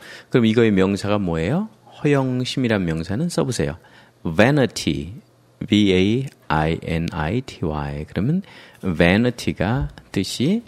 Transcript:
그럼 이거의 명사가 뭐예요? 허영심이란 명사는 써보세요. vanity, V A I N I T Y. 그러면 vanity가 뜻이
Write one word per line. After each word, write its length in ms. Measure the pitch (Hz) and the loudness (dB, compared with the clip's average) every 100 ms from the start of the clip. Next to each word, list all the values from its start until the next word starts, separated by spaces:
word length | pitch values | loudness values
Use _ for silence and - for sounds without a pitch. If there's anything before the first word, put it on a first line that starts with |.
| - - - | -20 -20 0
그럼 140 | 131 113 | 2 4
이거의 240 | 110 113 | 4 4
명사가 480 | 95 92 98 101 104 | 4 2 0 0 0
뭐예요? 500 | 92 82 82 160 220 _ - - | 0 -2 0 -2 -4 _ -20 -6
허영심이란 800 | 151 139 131 127 127 - 123 107 | 0 0 0 -2 -4 -2 0 0
명사는 440 | 87 80 82 101 175 | 0 -4 -4 -4 -2
써보세요. 480 | - 143 120 71 - - - - _ | -2 -2 -2 -4 -6 -14 -20 -20 _
vanity, 880 | 87 80 113 147 117 - - 69 78 123 - _ _ - - | -6 2 4 4 0 -2 -4 -4 -6 -14 -20 _ _ -10 2
V 260 | 104 104 | 4 4
A 340 | 92 95 120 135 _ - | 4 4 0 -4 _ -2
I 300 | 78 78 82 | 0 0 -2
N 260 | - 82 82 | -4 -4 -4
I 280 | 85 78 117 | -4 -4 -4
T 200 | 135 - | -6 -8
Y. 420 | 82 76 71 71 78 | -6 -4 -6 -8 -8
그러면 340 | - 110 180 - - - - | -4 -2 -2 -4 -18 -20 -10
vanity가 1080 | 95 80 87 98 123 120 - 82 87 127 147 - - | -6 2 4 4 2 -2 -6 -2 -2 -2 -4 -10 -8
뜻이 500 | - 92 - 131 220 | -6 -6 -2 -2 -2